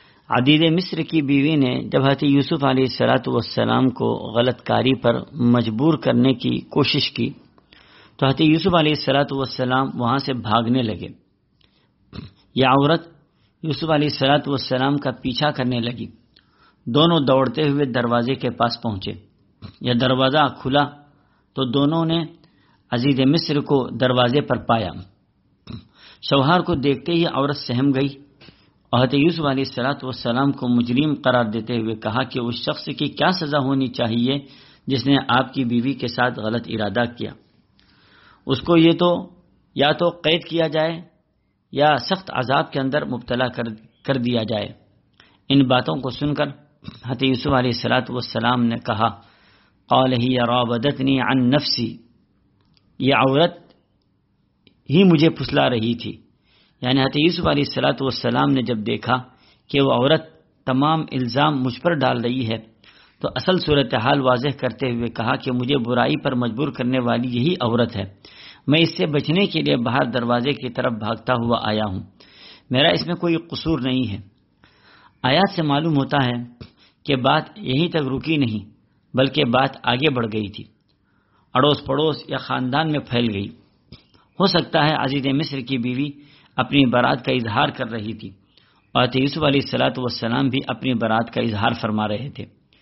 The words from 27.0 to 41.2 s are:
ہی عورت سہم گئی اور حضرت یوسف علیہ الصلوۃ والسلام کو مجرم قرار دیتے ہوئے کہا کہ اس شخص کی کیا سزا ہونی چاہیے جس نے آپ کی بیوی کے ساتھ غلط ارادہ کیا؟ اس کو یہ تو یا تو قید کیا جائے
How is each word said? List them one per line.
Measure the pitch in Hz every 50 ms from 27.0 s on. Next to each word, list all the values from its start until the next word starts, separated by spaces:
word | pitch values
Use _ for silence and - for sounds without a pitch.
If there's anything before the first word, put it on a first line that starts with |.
| - 175
ہی | 170 165 170
عورت | 165 - 131 139 143 143 143
سہم | - - 120 123 139 143
گئی | 131 131 143 135 135 - - _ _ _ - - - _ _ _ _ _ _ -
اور | - 120
حضرت | 127 123 143
یوسف | 139 143 170 160 165
علیہ | 151 143 131 135 135 131
الصلوۃ | - 127 120 135 143 - 131
والسلام | 127 127 - - 123 117 127 139 139
کو | 131 - 127 123
مجرم | 123 120 117 117 123 131 151 151 139 - -
قرار | 127 123 123 117
دیتے | 107 107 113 107 127 123 117
ہوئے | 110 110 113
کہا | 110 - 110 104 127 131
کہ | 127 - 131
اس | 117 120 117
شخص | - - 143 151 - -
کی | 156 139 - 151 143
کیا | 143 - 143 175
سزا | 185 185 165 143 147 147
ہونی | 131 131 139 135 131 120
چاہیے | 120 - 123 110 113 117 120 127 139 143 139 - - - - - - _ - -
جس | 135 120 110
نے | 139 139 135 - -
آپ | 117 127 131 127 -
کی | 135 131
بیوی | 117 120 120 117 139 135
کے | - 131 117
ساتھ | - 123 123 127 123 123
غلط | 107 110 113 117 117 -
ارادہ | 113 110 104 104 98 120 120 120 120 -
کیا؟ | 110 95 85 - _ _ _ _ _ _ _ _ _ _ _ _ _ _ _ _ _ - _ _ -
اس | - 135 -
کو | - - 170 165
یہ | 165 165
تو | 165 165 175 175 175 180 185 - - _ _ _ _ _ _ _ -
یا | 131 139 147
تو | 151 - 175 170
قید | 170 - - 151 165 170 - -
کیا | 165 165 160 156
جائے | 143 156 156 165 165 165 185 - _ _